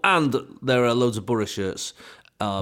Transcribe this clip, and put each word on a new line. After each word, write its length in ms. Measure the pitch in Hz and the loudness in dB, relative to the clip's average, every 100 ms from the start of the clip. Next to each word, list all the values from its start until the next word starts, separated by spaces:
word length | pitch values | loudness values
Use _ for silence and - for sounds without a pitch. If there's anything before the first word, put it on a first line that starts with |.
And 320 | 196 180 143 127 - - | 2 2 2 0 -4 -8
there 240 | 127 123 120 | 0 2 4
are 80 | |
loads 240 | 120 123 110 | 4 2 0
of 80 | 95 | -2
Borough 200 | 117 101 | -2 -2
shirts, 480 | - 95 - - - - - _ - | -4 -6 -6 -10 -12 -20 -20 _ -8
uh, 160 | 104 98 | -4 -2